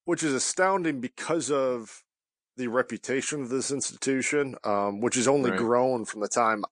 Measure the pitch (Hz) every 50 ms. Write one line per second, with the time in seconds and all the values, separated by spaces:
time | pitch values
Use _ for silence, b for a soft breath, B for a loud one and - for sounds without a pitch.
0 | - 170 170 156 160 151 135 127 - - - - 185 190 196 196 175 160 147 127
1 | 117 123 - - - - 156 170 131 123 147 139 135 127 127 120 110 - - -
2 | _ _ _ _ _ _ _ _ _ _ - 127 127 117 110 127 127 - 117 101
3 | - - 127 135 - - 151 147 135 117 127 131 117 - 143 135 117 - 123 120
4 | - 139 135 131 120 - 147 147 143 135 - - - 110 104 101 101 101 101 101
5 | 117 120 - 127 113 127 139 143 131 120 95 95 120 113 120 123 127 131 127 117
6 | 107 - - 107 104 101 - 123 117 110 110 104 101 -